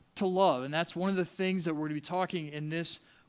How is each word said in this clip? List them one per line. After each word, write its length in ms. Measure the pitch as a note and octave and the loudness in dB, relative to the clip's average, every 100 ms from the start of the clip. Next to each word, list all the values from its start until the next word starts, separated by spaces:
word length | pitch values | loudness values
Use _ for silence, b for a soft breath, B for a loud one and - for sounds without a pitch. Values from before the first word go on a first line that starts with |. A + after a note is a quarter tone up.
| _ - | _ -2
to 100 | G3 | 0
love. 360 | F#3 F#3+ B2+ | 6 6 4
And 80 | C3 | 0
that's 240 | D#3 E3+ E3+ | -2 -2 0
one 140 | F#3+ | 0
of 60 | F#3 | 2
the 80 | |
things 420 | E3+ - F#3 F#3 E3 | 0 0 0 2 0
that 80 | |
we're 120 | D3+ D#3 | -2 -2
gonna 80 | |
be 60 | D3+ | -4
talking 480 | C#3+ F3+ F3+ F3 D3+ | -4 -2 -2 -4 -6
in 220 | D3 D3+ | -6 -4
this 300 | E3 D#3+ - b b | -2 -2 -4 b b